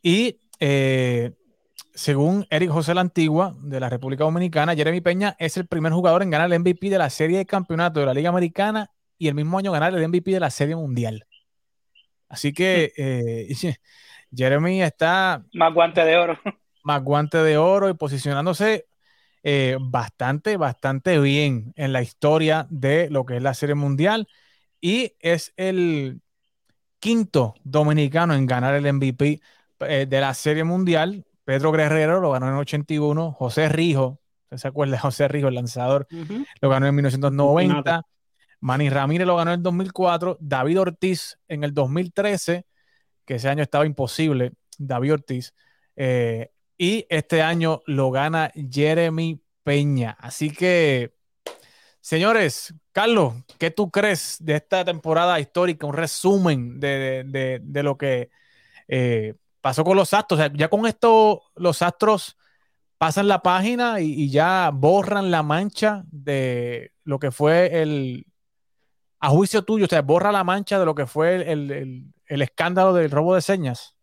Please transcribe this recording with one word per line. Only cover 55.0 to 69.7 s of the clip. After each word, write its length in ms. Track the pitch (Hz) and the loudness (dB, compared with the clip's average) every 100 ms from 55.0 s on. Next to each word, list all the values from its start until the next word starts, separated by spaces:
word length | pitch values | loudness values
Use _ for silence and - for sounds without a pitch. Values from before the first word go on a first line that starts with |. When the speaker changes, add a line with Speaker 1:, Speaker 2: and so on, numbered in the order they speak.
| 160 160 175 170 | 0 2 2 0
Speaker 1:
histórica? 460 | 139 175 180 156 147 | -2 0 0 -2 -6
Un 60 | |
resumen 840 | 143 165 - 185 196 180 139 120 127 | -4 -6 -2 2 4 2 2 -2 -6
de, 80 | 139 135 | -4 -2
de, 260 | 135 131 | -2 -6
de, 360 | 135 135 131 127 | -6 -4 -4 -6
de 220 | 143 143 | -6 -4
lo 140 | 143 139 | -2 -2
que, 320 | 139 127 120 _ _ _ _ - - | -2 -2 -4 _ _ _ _ -20 -4
eh, 480 | 127 123 117 107 107 _ _ | -2 0 0 -4 -12 _ _
pasó 220 | 135 127 | -4 0
con 140 | 160 190 | 2 2
los 160 | 180 | 4
Astros. 260 | 202 - 156 | 0 2 0
O 40 | |
sea, 100 | 151 | 0
ya 160 | 143 - | 0 0
con 160 | 208 226 | 2 0
esto 560 | 214 233 220 214 202 _ - | 2 4 6 6 2 _ -4
los 260 | 175 147 | -2 0
Astros 560 | 175 - 220 208 - _ _ _ _ _ _ _ | -2 0 2 2 -2 _ _ _ _ _ _ _
pasan 300 | 160 175 202 | -2 2 2
la 140 | 185 | 2
página 580 | 185 185 202 247 240 214 | 2 2 0 0 -2 -2
y, 240 | 156 147 | -2 -2
y 60 | 143 | 0
ya 420 | 139 165 185 170 | 2 4 2 0
borran 580 | 139 147 196 190 202 190 | 2 4 4 2 -2 0
la 120 | 165 | 0
mancha 600 | 151 156 202 - 214 202 165 | 0 -2 -2 -2 -2 -2 -12
de 840 | 147 139 139 131 123 120 120 - _ | -12 -4 -2 -2 -4 -4 -8 -12 _
lo 160 | - 135 | -6 -4
que 120 | 139 | -4
fue 500 | - 147 170 180 165 | 2 4 4 4 2
el... 440 | 156 147 131 123 - _ _ _ _ _ _ _ _ _ | 0 -2 -4 -8 -14 _ _ _ _ _ _ _ _ _
a 80 | 147 | 2
juicio 360 | 147 196 214 | 4 4 0
tuyo, 200 | 185 | 0